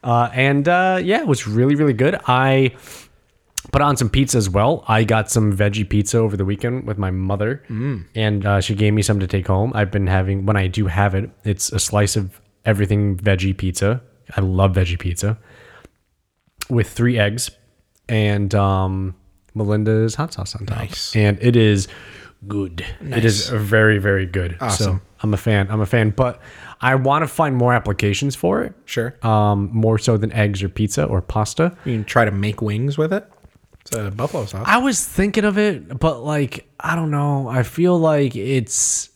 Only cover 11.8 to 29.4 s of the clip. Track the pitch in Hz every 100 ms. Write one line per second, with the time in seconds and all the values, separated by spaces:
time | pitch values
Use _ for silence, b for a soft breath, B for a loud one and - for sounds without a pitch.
11.8 | - 104 101 - 95 - _ _ - 101
12.8 | 98 104 101 95 101 95 98 92 95 -
13.8 | 98 123 - _ _ - 95 92 98 95
14.8 | 87 90 90 85 101 110 B B B B
15.8 | B _ _ _ _ _ _ _ - 120
16.8 | 104 - 120 117 101 113 - _ _ _
17.8 | _ _ - 113 104 104 98 101 98 95
18.8 | 95 95 95 90 _ _ _ 110 104 107
19.8 | 107 110 113 - 160 - 95 110 98 107
20.8 | 113 - - 110 104 104 120 120 110 104
21.8 | 92 B B B B B 101 101 95 82
22.8 | - - 151 127 113 104 - 117 104 110
23.8 | 107 104 101 98 92 95 90 85 123 98
24.8 | 101 92 - _ 110 101 - 104 98 107
25.8 | 101 120 107 104 127 - B B B B
26.8 | 123 135 131 147 160 - 156 131 120 123
27.8 | 107 95 104 98 143 131 175 196 - -
28.8 | - - 117 - 113 107